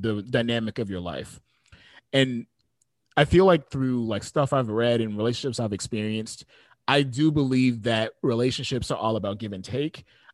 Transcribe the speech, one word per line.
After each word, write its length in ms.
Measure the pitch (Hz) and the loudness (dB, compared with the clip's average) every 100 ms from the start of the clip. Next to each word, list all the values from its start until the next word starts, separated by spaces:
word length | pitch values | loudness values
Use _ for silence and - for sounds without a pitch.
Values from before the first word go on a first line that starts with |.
the 220 | 107 104 | -2 -4
dynamic 560 | 104 127 117 117 110 - | -2 -2 0 -2 -4 -6
of 100 | 104 | -6
your 100 | 92 | -6
life. 400 | 87 69 - - _ _ _ - - - _ | -6 -8 -10 -16 _ _ _ -20 -20 -20 _
And 360 | 135 131 120 - _ _ _ _ _ _ - | 2 2 0 -10 _ _ _ _ _ _ 2
I 100 | 147 | 6
feel 200 | 175 190 | 6 6
like 240 | 170 - | 6 2
through, 380 | 139 131 123 113 | -4 -2 0 -2
like, 160 | 104 | -4
stuff 280 | - 156 139 | -4 -2 2
I've 180 | 135 117 | 2 0
read 300 | 107 120 117 | 2 2 2
and 160 | 113 104 | 0 0
relationships 440 | 113 120 139 117 | -2 -2 -4 -4
I've 140 | 113 | -4
experienced, 720 | 101 - 110 107 110 110 - - _ _ _ - | -4 -6 -6 -4 -4 -6 -12 -20 _ _ _ 0
I 160 | 143 | 2
do 280 | 139 120 156 | 2 2 2
believe 520 | 151 135 131 127 117 | 2 2 2 2 2
that 300 | 110 113 110 - | 0 0 -2 -2
relationships 680 | 147 117 127 123 127 131 - | -2 2 0 -2 -4 -6 -4
are 80 | 117 | -2
all 180 | 110 110 | -2 -2
about 220 | 98 101 | -2 -6
give 160 | 110 | -8
and 100 | 98 | -10
take. 420 | - 127 151 - - _ _ | -8 -6 -6 -8 -20 _ _